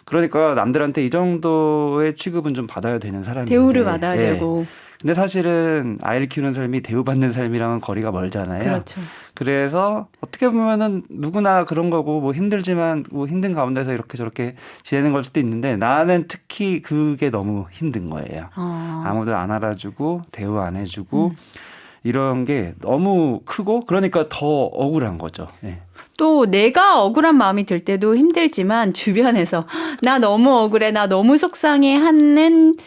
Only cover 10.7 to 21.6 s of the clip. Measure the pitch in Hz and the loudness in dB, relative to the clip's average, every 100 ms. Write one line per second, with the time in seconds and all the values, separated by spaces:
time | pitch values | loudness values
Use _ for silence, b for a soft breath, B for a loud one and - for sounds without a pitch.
10.7 | 214 214 190 - 92 147 196 202 185 170 | 0 0 -4 -8 -8 -4 0 2 2 2
11.7 | 160 175 165 147 151 139 139 202 202 185 | -2 0 0 0 -2 -2 -2 -2 -2 -2
12.7 | 175 165 156 - 143 139 180 190 160 127 | -2 0 -2 -6 -8 -4 -4 -2 -2 -2
13.7 | 131 131 120 - 123 117 - 123 127 B | -2 -4 -6 -8 -8 -8 -6 -8 -8 B
14.7 | B - 139 147 139 131 160 123 113 135 | B -4 0 0 0 -2 -4 -2 -2 -4
15.7 | 107 117 147 170 175 175 - _ - 196 | -2 0 2 2 0 -2 -12 _ -6 -2
16.7 | 170 - 151 151 139 143 110 101 101 90 | -2 -2 -2 0 0 -2 -2 -4 -6 -8
17.7 | - 160 113 85 78 69 78 87 - 175 | -8 -6 -6 -8 -10 -10 -12 -12 -10 -8
18.7 | 170 165 160 90 110 110 104 92 107 107 | -8 -8 -8 -4 -4 -2 -4 -4 -4 -4
19.7 | 98 101 107 151 175 170 - 101 107 90 | -6 -10 -6 -6 -6 -8 -10 -4 -4 -4
20.7 | 92 95 98 92 147 170 160 B B | -6 -8 -12 -6 -2 -2 -4 B B